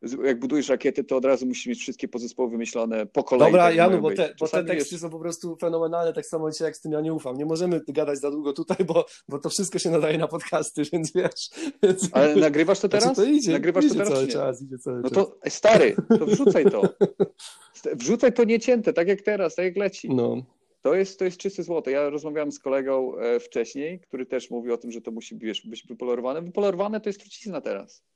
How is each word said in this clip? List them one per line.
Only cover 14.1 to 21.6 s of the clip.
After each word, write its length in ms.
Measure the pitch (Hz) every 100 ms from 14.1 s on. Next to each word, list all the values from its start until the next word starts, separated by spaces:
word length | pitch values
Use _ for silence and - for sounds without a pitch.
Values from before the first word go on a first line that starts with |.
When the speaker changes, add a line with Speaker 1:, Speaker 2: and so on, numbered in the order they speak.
Speaker 2:
cały 80 | 135
Speaker 1:
czy 60 | 135
nie? 60 |
Speaker 2:
czas, 280 | 123 139 127
idzie 160 | 135 131
cały 240 | - 123
Speaker 1:
No 80 | 131
Speaker 2:
czas. 40 |
Speaker 1:
to, 260 | - 196 - -
stary, 460 | - 208 220 - - - 226
to 60 | 220
wrzucaj 400 | 214 262 185 196
to. 100 | - 190 - 202 - 196
Speaker 2:
<laughs> 500 | - - - _ -
Speaker 1:
St-, 160 | 151 143
wrzucaj 380 | 120 233 262
to 100 | 247
niecięte, 500 | 233 226 226 247 185
tak 140 | 165 170
jak 140 | 196
teraz, 340 | 208 208 175 -
tak 100 | 185
jak 120 | 180
leci. 320 | 202 - -
Speaker 2:
No. 360 | 131 120 117 127 _ _ _
Speaker 1:
To 140 | - 175
jest, 240 | 190 -
to 60 | 185
jest 120 | 175
czyste 260 | 196 196